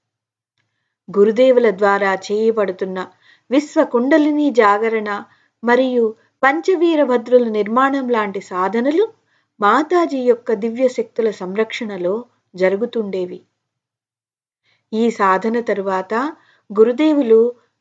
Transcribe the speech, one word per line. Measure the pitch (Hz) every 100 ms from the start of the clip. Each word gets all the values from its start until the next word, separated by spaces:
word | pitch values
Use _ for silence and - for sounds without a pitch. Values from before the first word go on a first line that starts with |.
| _ _ _ _ _ _ _ _ _ _ - 190
గురుదేవుల | 208 220 262 247 233
ద్వారా | 185 202 202 196
చేయబడుతున్న | 190 - 208 226 220 196 185 185 185 - _ _ _ _
విశ్వ | 254 294 311
కుండలిని | 294 240 254 320 302 294 294
జాగరణ | 233 208 208 226 220 214 208 233 _ _ _
మరియు | 226 247 262 247 226 220 _ _
పంచవీరభద్రుల | 262 302 330 359 339 311 262 240 226 247 233
నిర్మాణం | 214 202 233 269 277 254
లాంటి | 233 208 196
సాధనలు | - 185 185 226 254 320 440 - _ _ _ _
మాతాజీ | 208 240 311 359 330 269
యొక్క | 247 233 -
దివ్య | 220 226 233 254
శక్తుల | 247 226 - 220
సంరక్షణలో | 202 180 190 220 - 220 196 180 214 240 _ _
జరుగుతుండేవి. | 180 185 196 233 240 202 190 180 180 _ _ _ _ _ _ _ _ _ _ _ _ _ _ _
ఈ | 220 233
సాధన | 226 196 185 220 233
తరువాత | 233 202 196 185 190 220 285 330 _ _ _ 202
గురుదేవులు | 220 247 311 294 240 226 233 240 _ _